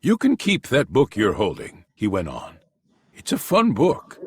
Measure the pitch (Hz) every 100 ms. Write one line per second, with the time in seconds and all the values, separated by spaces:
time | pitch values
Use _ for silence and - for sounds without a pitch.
0 | - 220 262 262 - 185 - 135 143 104
1 | 143 - 107 82 101 73 - - _ _
2 | 104 95 82 62 - - _ _ _ _
3 | _ - - - - 185 226 101 180 151
4 | - -